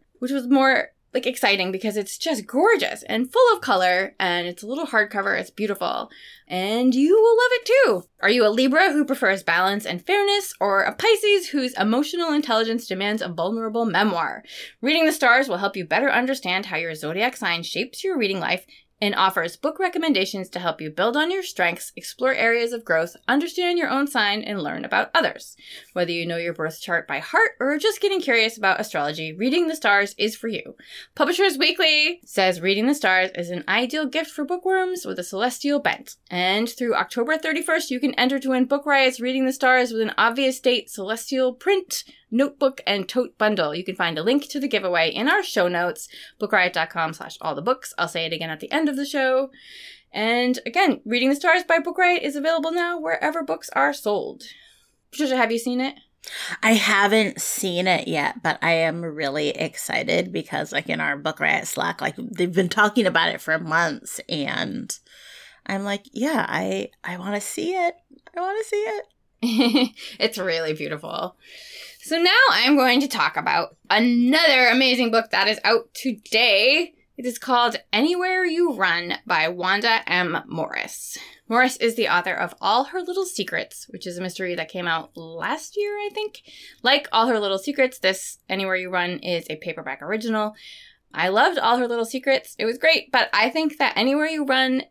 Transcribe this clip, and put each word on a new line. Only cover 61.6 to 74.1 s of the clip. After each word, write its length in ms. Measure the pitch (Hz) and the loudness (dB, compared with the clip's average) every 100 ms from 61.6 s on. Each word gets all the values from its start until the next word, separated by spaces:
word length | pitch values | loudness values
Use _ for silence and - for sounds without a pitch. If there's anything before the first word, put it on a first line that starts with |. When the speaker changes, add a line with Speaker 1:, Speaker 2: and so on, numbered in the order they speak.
| - | -2
Speaker 2:
Slack, 340 | - - 160 | -4 -4 -4
like, 140 | 143 - | -6 -6
they've 360 | - 185 180 | -8 -4 0
been 160 | 175 180 | 0 0
talking 360 | 220 208 220 185 | 2 2 2 2
about 240 | 165 165 | 2 0
it 120 | - | -2
for 160 | - 160 | -4 -4
months, 600 | 165 160 170 135 - - - | 0 0 0 -4 -10 -14 -8
and 720 | - 135 - - - - - _ - - - - - - | -6 -4 -4 -4 -6 -10 -14 _ -20 -20 -20 -20 -14 -6
I'm 180 | 196 | -4
like, 220 | 202 202 - | -4 -6 -6
"Yeah, 340 | 208 277 269 - | -4 0 0 -2
I, 440 | 160 190 190 202 _ | -2 -2 -2 -6 _
I 140 | 175 180 | -12 -8
wanna 240 | 185 208 | -6 -6
see 320 | - - 330 | -6 -4 -2
it. 220 | 370 349 349 _ - - 349 | 0 -2 -4 _ -20 -12 -6
I 60 | |
wanna 220 | 370 427 | -4 -4
see 140 | 427 415 | -4 -4
it." 280 | 440 415 - _ _ _ | -2 -6 -10 _ _ _
Speaker 1:
<laughs> 800 | 240 220 240 254 254 - - - | 0 2 4 4 2 -2 -16 -4
It's 180 | - 208 | -4 -2
really 360 | 185 165 160 | -2 -2 -2
beautiful. 600 | 156 151 151 160 - 185 - - - - - - - | -4 -6 -8 -8 -8 -8 -10 -20 -20 -20 -20 -20 -18
So 180 | - 330 | -4 2
now 140 | 359 440 523 | 4 6 6
I'm 260 | 214 254 285 | 4 4 6
going 240 | 254 247 | 6 4
to 60 | 277 | 2
talk 260 | 220 143 156 | 0 -2 -2
about 400 | 160 151 - - - | 0 0 -2 -8 0
another 800 | 214 240 | 2 4